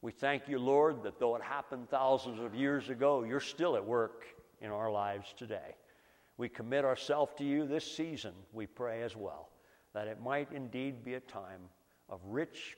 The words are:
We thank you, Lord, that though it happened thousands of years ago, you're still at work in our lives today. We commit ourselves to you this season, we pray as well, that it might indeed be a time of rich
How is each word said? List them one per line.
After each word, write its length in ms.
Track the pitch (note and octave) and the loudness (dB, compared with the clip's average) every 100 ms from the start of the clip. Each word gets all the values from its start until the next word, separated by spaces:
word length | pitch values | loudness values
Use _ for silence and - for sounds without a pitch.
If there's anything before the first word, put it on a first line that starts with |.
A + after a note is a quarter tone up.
We 120 | A#2 | -8
thank 360 | A2 C3+ C#3 C3+ | 0 0 0 0
you, 100 | C3+ | 0
Lord, 440 | B2+ C#3 D3+ C#3 | 6 8 8 4
that 160 | G#2 - | -4 2
though 180 | A#2+ A#2 | 2 2
it 60 | |
happened 480 | G#2+ C#3 - C3 A#2+ | -2 -6 -4 -8 0
thousands 500 | C#3 C3 C3+ C3 A2+ | 4 6 6 4 -6
of 140 | A#2 | -4
years 340 | A2 C#3 C#3+ A#2+ | 0 2 2 0
ago, 360 | B2+ C#3 C#3+ | 2 4 4
you're 160 | A2+ C3+ | 2 -2
still 360 | - - E3+ B2 | -2 0 2 2
at 80 | |
work 400 | G2+ A#2+ A2+ - - - - _ | 2 2 2 -2 -16 -20 -20 _
in 100 | A2 | -6
our 200 | G#2 A2 | -2 0
lives 440 | G#2 G2+ G2+ G2+ - | 2 0 -2 -8 -14
today. 400 | A#2 G#2 - - _ - _ _ _ - | -8 -8 -8 -16 _ -20 _ _ _ -6
We 100 | A#2+ | -6
commit 380 | - A#2 C3+ C3+ | -6 0 2 4
ourselves 480 | B2+ - D3 C#3 - | 2 2 2 2 0
to 80 | |
you 220 | C#3+ C#3+ D3 | 0 2 2
this 180 | D3+ - | -2 -4
season, 380 | - D#3+ C#3+ G#2+ F2+ G2 | -4 -4 -4 -8 -10 -14
we 120 | A2 G#2 | -10 -10
pray 360 | - B2 A2+ | -6 -4 -2
as 120 | A#2 | -4
well, 360 | A2+ G2 D#2 - - _ _ _ | -4 -8 -8 -14 -20 _ _ _
that 160 | G#2 G#2+ | -6 -6
it 140 | G#2+ | -6
might 280 | A#2+ C#3 C#3+ | -2 -2 -2
indeed 520 | D3 B2+ B2+ C3+ C3 | -6 -6 -4 -4 -6
be 100 | A#2+ | -8
a 60 | B2+ | -8
time 480 | B2+ - F#2+ F#2+ F2+ _ _ _ _ | -8 -12 -12 -14 -16 _ _ _ _
of 120 | F#2+ | -12
rich 520 | F#2+ A#2 D#3+ - - | -4 -2 -2 -4 -14